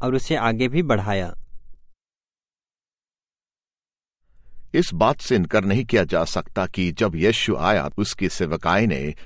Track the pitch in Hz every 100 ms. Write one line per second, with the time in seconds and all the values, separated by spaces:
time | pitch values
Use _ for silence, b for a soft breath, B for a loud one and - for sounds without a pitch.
0 | 127 131 123 151 113 113 127 151 156 107
1 | 98 98 87 - - - - - - _
2 | _ _ _ _ _ _ _ _ _ _
3 | _ _ _ _ _ _ _ _ _ _
4 | _ _ _ - - - - 156 180 165
5 | 113 - - 120 85 107 98 110 117 110
6 | 85 85 82 90 - - 92 - 90 -
7 | 107 80 98 113 - - 90 101 71 -
8 | 101 - 92 - 82 82 82 95 110 67
9 | 76 b